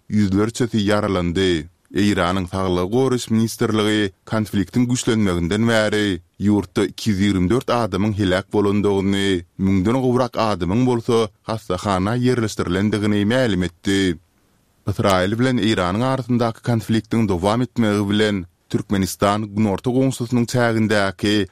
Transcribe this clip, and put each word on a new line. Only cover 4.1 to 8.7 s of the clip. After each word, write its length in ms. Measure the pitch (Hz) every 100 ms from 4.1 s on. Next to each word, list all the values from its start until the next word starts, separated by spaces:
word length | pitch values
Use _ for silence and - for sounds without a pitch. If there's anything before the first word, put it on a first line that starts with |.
| - -
konfliktiň 520 | 113 104 101 92 123 123
güýçlenmeginden 720 | 127 - 110 98 87 85 104 113
bäri 540 | 113 107 104 104 87 - -
ýurtda 460 | 101 104 90 - 101
iki 240 | - 117
ýüz 80 | 95
ýigirme 300 | 101 95 90
dört 180 | 120 -
adamyň 440 | 120 107 95 107 101
helak 280 | 95 90 -
bolandygyny, 920 | 104 101